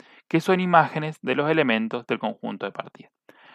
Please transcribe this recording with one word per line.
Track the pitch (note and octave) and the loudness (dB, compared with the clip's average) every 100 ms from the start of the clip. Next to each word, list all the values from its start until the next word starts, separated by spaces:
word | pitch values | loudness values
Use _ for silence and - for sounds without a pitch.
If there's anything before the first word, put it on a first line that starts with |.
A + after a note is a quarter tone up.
| - - _ | -20 -20 _
que | E3 | 0
son | F3 F#3 | 2 0
imágenes | F3+ E3+ D3 D#3 D3+ D#3 | 4 4 4 -2 -6 -6
de | B2+ B2+ | -2 0
los | D3 | 2
elementos | D#3+ C3+ A2 A2 A#2+ - | 2 2 0 0 -6 -4
del | B2 | -4
conjunto | A2 - A2+ G2+ G2+ | -4 -8 -10 -8 -8
de | |
partida. | - - - - _ - - - | -8 -12 -18 -20 _ -20 -20 -20